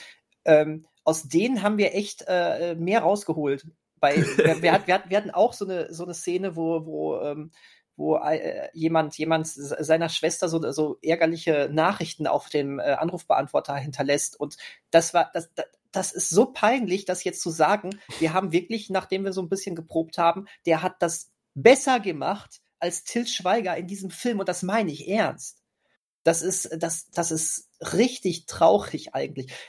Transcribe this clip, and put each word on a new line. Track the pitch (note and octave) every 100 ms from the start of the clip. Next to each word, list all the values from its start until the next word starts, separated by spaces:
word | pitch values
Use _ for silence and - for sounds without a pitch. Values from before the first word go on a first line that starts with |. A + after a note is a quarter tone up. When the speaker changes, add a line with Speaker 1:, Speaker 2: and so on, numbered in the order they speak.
| - - _ _
Speaker 1:
ähm, | - D3+ D3+ D#3 - _
aus | - D#3
denen | C3+ D#3+ A#3+ B3
haben | G3+ G#3+
wir | G3+
echt, | F#3+ G3+ - -
äh, | F3+ E3+ A#2+ F3 E3
mehr | E3+ A3
rausgeholt. | E3 G3+ F#3+ D#3 D3 C#3 D#3+ - _ _
Bei, | C#3+ C#3+ C#3
Speaker 2:
<laughs> | C3+
Speaker 1:
wir, | D#3 D#3+
wir | E3
hat-, | F#3+ -
wir |
hatten, | F#3 F3+
wir | G3
hatten | G#3
auch | F3 G#3
so | -
eine, | F#3+ F3+ -
so | D#3+
eine | F3
Szene, | E3+ - F3+ F#3+ E3
wo, | E3 E3 D#3+
wo, | D3+ D#3 D3+
ähm, | C#3 D3 D#3 _ - _ _ -
wo, | D3+ D#3
äh, | D3 D#3+ - - -
jemand, | E3 D#3+ D#3+ D3+ -
jemand | D#3 D#3+ D#3
s-, | - C#3+ D3
seiner | D3+ E3 E3
Schwester | - D#3+ - F3
so, | E3 C#3+
so | C#3 D3+ -
ärgerliche | D#3 E3 E3 E3 E3+ D3 C#3
Nachrichten | D3+ E3+ G#3 D#3+ - D3
auf | C#3 -
dem, | D3 C#3 C#3
äh, | C#3+
Anrufbeantworter | C#3 E3 F3 - - D3 D3 - C#3+
hinterlässt. | C#3+ C3 C#3+ C#3+ - -
Und | D3 - - - _
das | E3 E3
war, | F3 D#3+
das, | E3+ E3
da-, | - - _ _
das | F#3+ F#3
ist | - -
so | E3 B3+
peinlich, | - G#3+ C4 G3+ F#3+
das | G3 F#3
jetzt | F3+ -
zu | F3
sagen. | D#3+ D#3 G#3+ F#3 G3 - -
Wir | D#3+
haben | F3+ F#3+
wirklich, | E3 - A3+ -
nachdem | F#3 - F#3+
wir | G3
so | F#3
ein | E3+
bisschen | F#3+ - E3
geprobt | D#3+ - E3 -
haben, | E3+ F3 G3+ - E3+
der | D#3+
hat | F3+ -
das | E3+ E3 - _ _
besser | C#3 E3+ C4+ - B3
gemacht | G3 D#3+ D3 G#3 - - _ _
als | A3+ -
Til | - A#3+ A#3+
Schweiger | - F3+ A3+ F#3+ E3
in | F3
diesem | G3 F#3+
Film. | - A#3+ G#3
Und | F#3+
das | F3
meine | F#3 A3 F#3+
ich | C#3 -
ernst. | G#3+ E3 - - - _ _ _ _ _ _
Das | E3 D#3+
ist, | E3 F#3 - E3
das, | E3 - -
das | - E3
ist | D#3+ - - - _
richtig | - F3 B3 - F#3+ E3 -
traurig | - E3+ G3+ - C#3+ -
eigentlich. | C3+ C3+ C3+ B2+ -